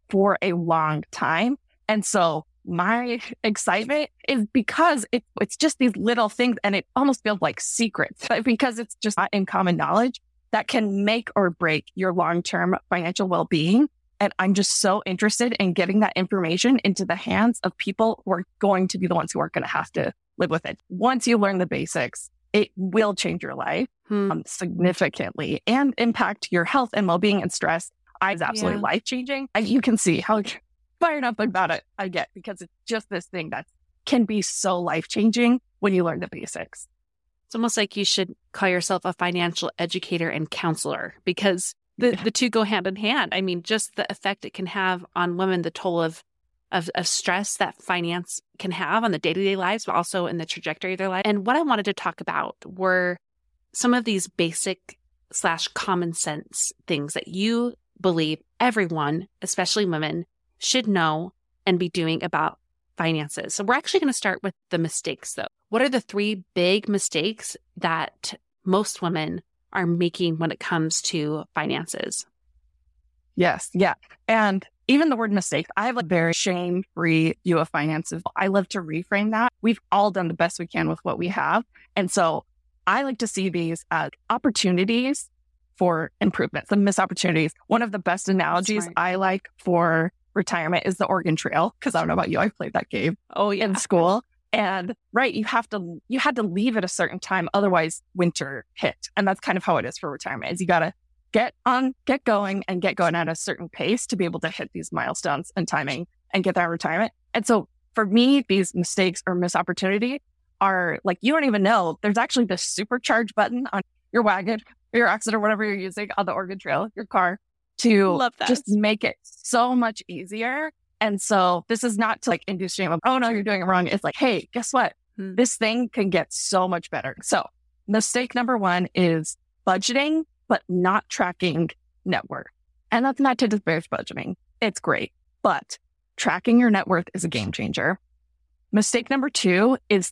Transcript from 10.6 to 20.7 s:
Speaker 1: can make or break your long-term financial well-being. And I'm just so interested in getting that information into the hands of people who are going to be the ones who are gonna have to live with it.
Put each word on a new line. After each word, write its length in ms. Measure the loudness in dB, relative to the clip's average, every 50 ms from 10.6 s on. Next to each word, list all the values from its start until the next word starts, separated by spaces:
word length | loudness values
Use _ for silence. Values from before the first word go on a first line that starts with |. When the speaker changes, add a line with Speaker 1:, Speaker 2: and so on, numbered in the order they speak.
| -2 0
Speaker 1:
can 360 | 0 0 0 0 0 0 2
make 260 | 2 0 0 -2 -2 0
or 140 | 2 2 2
break 380 | 0 0 0 0 0 0 -2 -6 _
your 180 | -2 -2 0
long-term 640 | 0 0 0 0 0 -2 -2 -2 -2 0 0 0 0 -2 -2 _
financial 360 | -2 -2 -2 -2 -2 -2 -2
well-being. 600 | 0 0 0 0 0 0 0 4 4 6 4 4 2 0 _ _ _ _ _
And 140 | -2 0 0 0
I'm 140 | 2 2
just 280 | 2 2 2 0 0 2
so 220 | 2 2 2 2 0
interested 480 | -4 -2 2 2 2 2 2 0 0 0
in 180 | 0 0 2
getting 280 | 2 2 0 2 4 4
that 120 | 4 4 2
information 640 | -2 -2 0 0 0 0 0 0 2 4 4 4 4 4
into 220 | 2 0 0 -2
the 80 | -2 -2
hands 420 | -4 -2 0 2 4 4 4 2 0 -4
of 100 | -6 -4 -4
people 420 | -6 -4 0 2 2 2 2 -2 _
who 80 | -2
are 120 | -2 -2 -2 -8 _ _
going 300 | 2 4 4 4 2 0
to 100 | 0 -2
be 80 | -2
the 80 | 0 0
ones 180 | 0 -2 -2
who 80 | -2 -2
are 80 | -2 -2
gonna 180 | -2 -4 -4
have 240 | -2 -4 -4 -4 -4
to 200 | -4 -4 -4 -4 -6 _ _ _ _
live 140 | -2 -2 0
with 160 | 0 -2 -4
it. 120 | -6